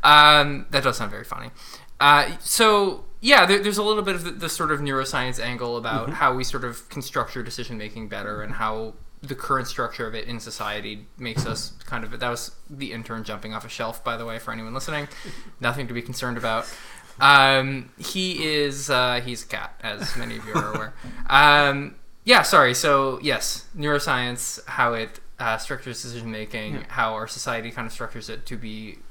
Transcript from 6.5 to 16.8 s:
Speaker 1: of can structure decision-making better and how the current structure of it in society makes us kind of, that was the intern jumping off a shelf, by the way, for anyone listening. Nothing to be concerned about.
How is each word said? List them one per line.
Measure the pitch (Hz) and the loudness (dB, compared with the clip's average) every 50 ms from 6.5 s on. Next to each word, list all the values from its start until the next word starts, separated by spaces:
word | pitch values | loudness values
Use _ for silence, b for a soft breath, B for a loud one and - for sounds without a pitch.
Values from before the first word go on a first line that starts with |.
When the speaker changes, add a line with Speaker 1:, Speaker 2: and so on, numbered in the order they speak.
| - 131 123 | -2 -4 -4
Speaker 1:
of | 123 117 - - - | -6 -8 -10 -14 -12
can | - 143 | -12 -10
structure | 131 - - 139 120 - - 135 117 | -10 -6 -4 -4 -4 -4 -6 -8 -8
decision-making | 98 - - 120 - 120 110 107 107 - 113 110 101 | -8 -8 -10 -8 -8 -8 -10 -10 -10 -10 -10 -10 -8
better | 101 101 101 104 107 104 104 | -8 -8 -8 -8 -8 -6 -6
and | 107 110 | -4 -4
how | - 113 110 110 110 90 - - - - - - - - | -2 -2 -2 -2 -4 -6 -8 -10 -12 -16 -16 -16 -16 -10
the | 135 135 | -10 -10
current | 127 - - 139 131 120 | -8 -2 -2 -2 -2 -2
structure | - - - 123 117 - - 120 | -4 -4 -4 -6 -6 -4 -6 -6
of | 110 110 | -6 -6
it | 113 110 117 | -6 -6 -6
in | 120 113 | -6 -8
society | 110 117 107 - 110 104 104 107 101 104 107 107 110 - - | -8 -12 -10 -8 -6 -6 -6 -6 -6 -8 -10 -12 -14 -18 -16
makes | - 127 117 113 - - | -10 -10 -6 -4 -4 -4
us | 120 113 - - - - - - | -4 -4 -6 -8 -10 -10 -12 -10
kind | - 131 120 117 | -6 -6 -6 -4
of, | 110 117 110 | -6 -6 -4
that | 123 123 | -4 -4
was | 120 117 - - - - - - | -4 -4 -6 -10 -12 -14 -14 -14
the | 147 135 139 113 - | -12 -10 -10 -8 -8
intern | 113 113 - 117 113 107 | -10 -8 -8 -8 -8 -6
jumping | 107 107 104 104 107 107 | -8 -8 -8 -8 -8 -8
off | 110 - | -10 -10
a | 113 | -10
shelf, | - - 120 110 117 - - | -8 -6 -6 -6 -6 -6 -6
by | 120 117 113 | -6 -4 -4
the | 117 | -6
way, | 117 113 117 | -8 -8 -8
for | - - 113 | -8 -8 -10
anyone | 113 113 113 117 | -8 -8 -8 -8
listening. | 131 - - 156 147 143 143 B B B 196 B B B B B - | -6 -6 -4 -4 -6 -6 -8 B B B -12 B B B B B -4
Nothing | 127 123 131 143 135 117 | -2 -2 -2 -2 -4 -4
to | 123 | -6
be | 120 117 | -6 -6
concerned | - 127 - - 123 120 | -8 -8 -6 -6 -6 -4
about. | 117 113 113 113 113 - B B B | -4 -2 -2 -2 -2 -4 B B B